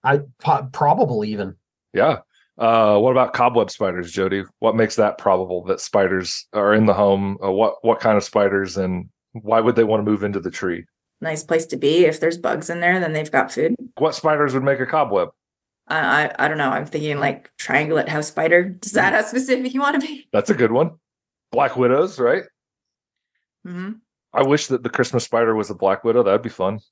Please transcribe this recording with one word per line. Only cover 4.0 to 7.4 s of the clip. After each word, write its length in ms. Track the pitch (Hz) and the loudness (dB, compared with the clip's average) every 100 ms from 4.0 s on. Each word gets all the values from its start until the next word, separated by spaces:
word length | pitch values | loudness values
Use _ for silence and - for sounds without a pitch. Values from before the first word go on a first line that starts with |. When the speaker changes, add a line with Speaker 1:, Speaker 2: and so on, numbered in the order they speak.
| 87 | -6
Speaker 2:
Jody? 320 | 98 95 98 95 _ | -2 -2 -2 -6 _
What 160 | 113 110 | 0 2
makes 220 | 110 - | 0 2
that 200 | 104 - | 0 2
probable 460 | 101 92 92 90 | 0 0 0 -6
that 160 | 90 95 | -4 -6
spiders 640 | - 107 95 92 90 - - | 0 0 2 0 -4 -10 -6
are 200 | 104 101 107 | -2 2 4
in 100 | 107 | 4
the 80 | |
home? 440 | 95 101 98 98 98 | 4 4 2 -2 -4